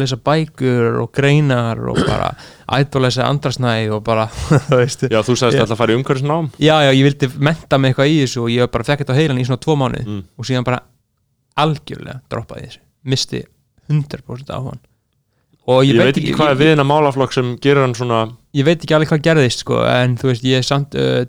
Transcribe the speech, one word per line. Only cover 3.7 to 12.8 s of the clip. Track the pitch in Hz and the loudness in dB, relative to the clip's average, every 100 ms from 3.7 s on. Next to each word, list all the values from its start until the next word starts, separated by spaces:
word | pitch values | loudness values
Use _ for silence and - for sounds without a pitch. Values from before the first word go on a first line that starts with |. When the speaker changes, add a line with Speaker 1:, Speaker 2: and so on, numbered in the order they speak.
| 113 110 | -2 -2
Speaker 1:
og | 107 | -4
bara, | 110 110 110 - - | -2 -2 -2 -6 0
<laughs> | 143 - | 0 2
þú | 127 | 2
veist. | 123 - 131 | 2 -2 0
Speaker 2:
Já, | 110 | 0
þú | 107 123 | 0 0
sagðist | 123 135 | 2 2
Speaker 1:
Ég | |
Speaker 2:
alltaf | 107 110 | 0 0
að | |
fara | 113 | 0
í | 117 | 0
umhverfisnám. | 135 135 143 160 156 - | 0 -2 -2 -2 -4 0
Speaker 1:
Já, | 147 156 | 2 4
já, | 139 135 | 4 4
ég | 143 | 4
vildi | 143 131 143 | 2 -4 -2
mennta | 143 160 - 139 | -2 -2 -2 0
mig | 135 | 2
eitthvað | 127 139 | 2 2
í | 160 | 2
þessu | 131 123 | 0 -2
og | 117 | -2
ég | 120 120 | 0 0
bara | 117 117 | -2 -2
fekk | 143 143 | -4 -2
þetta | |
á | 127 | 0
heilan | 156 127 | 0 -2
í | 123 | -2
svona | 127 | -2
tvo | - 147 | -2 0
mánuði. | 127 117 117 | -2 -4 -8
Speaker 2:
Mm. | 104 87 | -10 -12
Speaker 1:
Og | - 123 | -12 -4
síðan | 127 123 | -2 -2
bara | 123 - _ _ _ _ _ _ - | -4 -8 _ _ _ _ _ _ -2
algjörlega | 156 143 - - - 131 - | -2 -2 -8 -14 -14 -16 -10
droppaði | - - 60 - | -10 -10 -14 -16
þessu, | - | -20